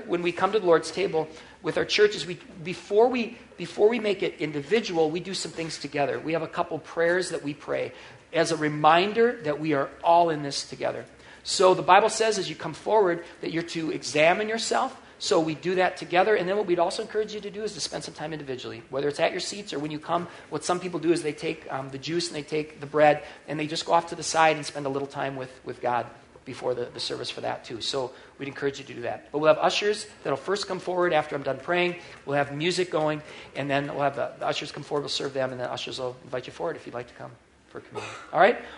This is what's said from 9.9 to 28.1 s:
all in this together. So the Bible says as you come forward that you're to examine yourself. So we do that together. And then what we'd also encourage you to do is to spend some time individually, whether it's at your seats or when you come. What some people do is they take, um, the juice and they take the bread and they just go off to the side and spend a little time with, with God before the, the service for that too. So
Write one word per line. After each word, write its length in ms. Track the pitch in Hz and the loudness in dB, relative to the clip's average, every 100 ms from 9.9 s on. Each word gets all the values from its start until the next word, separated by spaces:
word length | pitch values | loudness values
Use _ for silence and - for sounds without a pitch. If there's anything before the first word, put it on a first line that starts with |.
| - | -2
all 280 | 170 170 170 | 4 6 6
in 120 | 151 | 2
this 260 | 143 - - | -2 -6 -8
together. 380 | 131 127 123 120 - - - | -4 -4 -4 -10 -18 -20 -16
So 300 | - - 185 | -6 4 6
the 100 | 175 | 6
Bible 260 | 156 190 220 | 8 8 8
says 300 | - 220 196 | 2 0 2
as 100 | 160 | -4
you 60 | 156 | -6
come 180 | 165 | -8
forward 520 | 147 - 214 190 170 - - | -8 2 4 4 2 -6 -10
that 100 | 170 | -6
you're 120 | 165 | -4
to 280 | 170 165 156 | -4 -4 -4
examine 560 | 175 - 151 160 190 214 | -4 -2 4 6 4 0
yourself. 480 | 226 - 226 - - - - | -4 0 0 0 -6 -20 -10
So 200 | - 180 | 2 2
we 140 | 160 | 2
do 220 | 147 170 185 | -2 -2 2
that 220 | 180 - | 2 0
together. 360 | 156 170 190 208 | 0 2 4 4
And 140 | 175 | 2
then 80 | 202 | 0
what 80 | 196 | 0
we'd 140 | 175 | 2
also 240 | 170 175 | 2 0
encourage 280 | 214 214 214 208 | -6 -4 -4 -6
you 60 | |
to 100 | 202 | -10
do 120 | 190 | -8
is 100 | 214 | -8
to 60 | 156 | -6
spend 240 | - 170 | -8 -8
some 120 | 147 - | -10 -10
time 180 | 156 | -10
individually, 480 | 156 139 127 113 113 113 | -8 -8 -8 -8 -12 -8
whether 180 | 131 147 | -4 -2
it's 120 | 143 | 0
at 100 | 160 | -2
your 80 | 180 | -2
seats 320 | - 202 208 | -8 -10 -8
or 60 | 143 | -6
when 140 | 151 | -6
you 80 | 151 | -8
come. 280 | - 170 175 - - | -4 -4 -4 -12 -8
What 140 | 151 | -8
some 160 | - 180 | -4 -4
people 200 | 180 175 | -4 -4
do 120 | 156 | 2
is 100 | 160 | 2
they 100 | 151 | 0
take, 400 | 147 160 160 - | -4 -6 -6 -8
um, 180 | 139 135 | -8 -8
the 100 | 135 | -10
juice 280 | 139 170 170 | -6 -4 -4
and 60 | 151 | -6
they 60 | |
take 380 | 139 156 151 - | -6 -4 -4 -10
the 80 | 143 | -4
bread 340 | 147 151 147 - - - | 6 8 6 0 -16 -8
and 120 | 151 | -6
they 80 | 151 | -4
just 180 | 165 - | -4 2
go 80 | |
off 140 | 170 165 | 2 2
to 80 | 165 | -8
the 80 | |
side 320 | 156 160 160 151 | -2 4 4 4
and 100 | 143 | -2
spend 220 | 147 139 | -6 -4
a 20 | |
little 180 | 139 139 | -4 -4
time 280 | 143 139 135 | -4 -6 -6
with, 160 | 127 - | -10 -12
with 160 | - 123 | -12 -4
God 280 | 123 120 120 - - - | 0 0 -2 -10 -20 -20
before 300 | - 120 127 | -14 -6 -2
the, 120 | 123 123 | -2 -4
the 140 | 117 | -6
service 300 | - 127 123 | -6 -6 -6
for 120 | - | -6
that 220 | 120 120 | -6 -6
too. 180 | - 117 | -8 -8
So 300 | 107 139 123 | -4 -4 -4